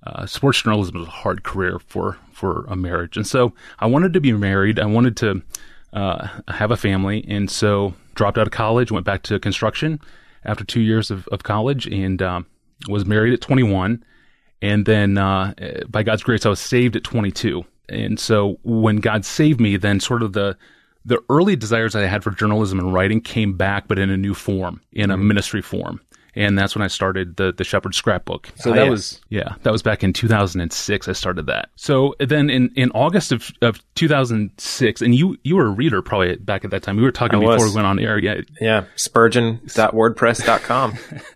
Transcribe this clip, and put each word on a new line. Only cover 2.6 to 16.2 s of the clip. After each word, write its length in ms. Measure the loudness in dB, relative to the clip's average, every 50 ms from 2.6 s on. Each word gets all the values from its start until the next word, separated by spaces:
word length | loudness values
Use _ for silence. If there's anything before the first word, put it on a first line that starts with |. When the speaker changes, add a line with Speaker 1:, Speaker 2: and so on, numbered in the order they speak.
| -6 -6
Speaker 1:
a 60 | -6
marriage. 420 | -6 -4 -2 -2 -4 -4 -4 -6 -6
And 80 | -6
so 260 | 0 2 2 2 2 0 _ -20 -20 -8 -2
I 60 | 0
wanted 280 | 2 2 2 2 2 2
to 60 | 2
be 120 | 2 2
married. 460 | 2 2 2 2 2 2 2 2 2 0
I 80 | 0
wanted 280 | 2 4 4 4 2 2 0
to, 240 | -2 -2 -2 -2 -8 -10 -16 -16 -18 -18 -20 -20 -20 _
uh, 360 | -8 -4 -4 -2 -4 -4 -8 -12 -12 -14 -12 -10
have 220 | -4 -4 0 -2
a 60 | 0
family. 460 | 0 0 0 0 0 0 -2 -2 -4 -4 -4
And 220 | -4 -2 -2 -4
so 420 | -2 0 0 2 2 2 0 -2 -6 _ _ -16 -2
dropped 240 | 0 0 0 2 0
out 80 | 0
of 60 | 0
college, 380 | 0 -2 0 2 2 2 0 0
went 140 | -2 -4 -2
back 200 | -2 -4 -4 -4
to 140 | -4 -4 -2
construction 600 | -2 -4 -2 0 -2 -2 -2 -2 -4 -4 -4 -6 -10 -18 -20 -20 _ _ _ -14
after 220 | -6 -6 -6 -6 -6
two 160 | -4 0 2
years 300 | 2 4 2 2 0 -2
of, 180 | -6 -8 -6 -8
of 140 | -8 -8
college, 440 | -4 -4 -2 -2 0 -2 -2 -4 -6
and, 360 | -4 -4 -2 -2 -2 -2 -2
um, 240 | -2 -2 -2 -6 -8 _ _ _ _ _ _ _ -8 -4
was 160 | -2 -2 0
married 300 | 2 2 4 4 4 2
at 80 | 0
twenty-one. 600 | 0 2 4 4 4 4 2 2 2 0 -2 -4 -6 _ _ _ _ _ _ _ _ _ _ -6
And 240 | -2 0 0 2 4
then, 320 | 4 4 4 4 2 2 2
uh, 340 | 2 2 0 0 -2 -4 -8 -10 -12 -10 -10 -10 -10
by 160 | -6 -4 -2
God's 200 | 0 0 -2 -2